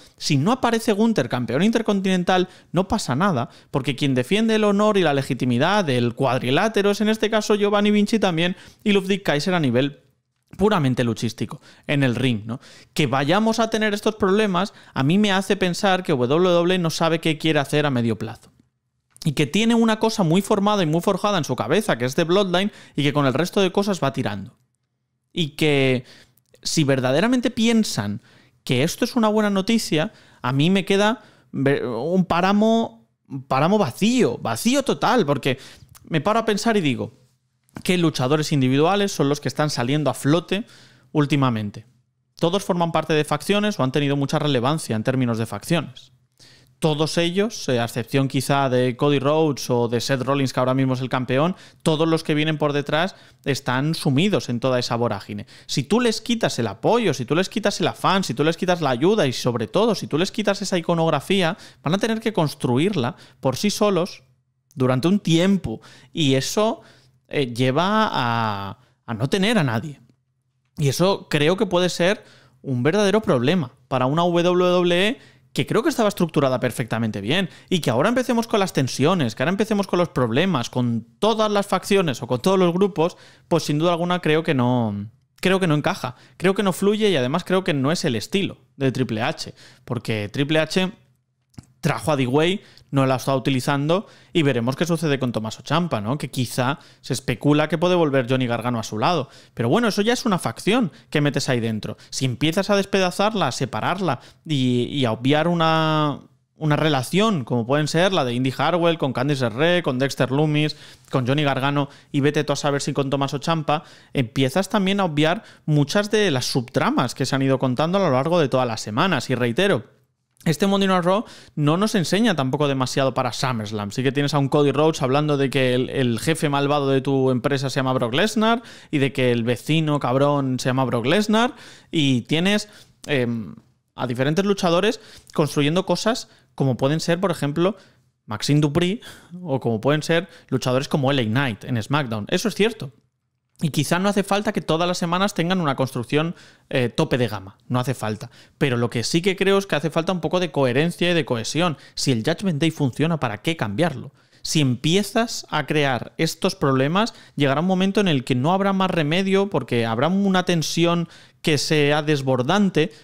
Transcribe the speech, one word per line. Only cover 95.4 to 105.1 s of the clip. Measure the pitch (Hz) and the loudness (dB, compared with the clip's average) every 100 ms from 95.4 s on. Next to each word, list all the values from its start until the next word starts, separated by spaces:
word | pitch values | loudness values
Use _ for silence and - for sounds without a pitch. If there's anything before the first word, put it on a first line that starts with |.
| 110 - - | -6 -10 -2
Ciampa, | 151 175 113 | -2 0 -4
¿no? | 101 147 | -4 -4
Que | 139 | -4
quizá | - 117 - 123 151 - _ | -4 -4 -2 -2 -4 -10 _
se | - | -8
especula | 127 - 120 143 147 151 | -6 -4 -2 2 2 2
que | 165 | 0
puede | 175 | 2
volver | 180 156 135 120 | 2 2 2 2
Johnny | 131 123 | 0 0
Gargano | 117 120 120 | -2 -2 -4
a | |
su | - 107 | -4 -2
lado. | 143 170 - - - | 0 -2 -4 -12 -12
Pero | - 117 | -4 0
bueno, | 196 233 | 2 2
eso | 202 | 0
ya | 208 | 0
es | 247 240 | 0 0
una | 180 | -2
facción | 120 - - 240 190 - _ | -2 -4 0 2 0 -4 _
que | 151 | 0
metes | 147 147 - | 0 0 -2
ahí | 123 | -2
dentro. | 113 110 107 - - | -2 -4 -8 -12 -12
Si | - 127 | -4 -4
empiezas | 113 151 170 190 | 0 -2 0 0
a | 202 | 0
despedazarla, | 190 196 185 175 208 220 147 | 2 0 0 0 -2 0 -2
a | |
separarla | - 127 110 123 180 175 123 - _ | -2 -4 -2 -4 -2 -2 -4 -8 _
y, | - 143 127 123 120 | -4 0 2 0 0
y | 143 | -2
a | 120 | -2